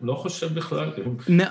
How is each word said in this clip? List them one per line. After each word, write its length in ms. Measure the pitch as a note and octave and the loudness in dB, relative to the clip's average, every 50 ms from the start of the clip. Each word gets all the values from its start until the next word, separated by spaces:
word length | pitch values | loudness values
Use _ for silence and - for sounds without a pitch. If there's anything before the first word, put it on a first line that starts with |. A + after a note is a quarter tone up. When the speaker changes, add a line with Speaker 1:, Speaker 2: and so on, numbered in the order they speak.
Speaker 1:
לא 120 | A#2+ A#2 C3 | -4 -4 -2
חושב 400 | - - F#3 - - E3+ D#3+ D#3 | -2 -4 -6 -6 -4 -4 -4 -4
בכלל. 360 | E3 - - D3 D3 D3+ D#3+ - - G2 B2 B2 B2 - - | -4 -4 -4 -4 -4 -4 -4 -6 -6 -6 -6 -6 -2 2 6
Speaker 2:
מ-, 100 | F3 E3+ E3+ - | 6 6 6 4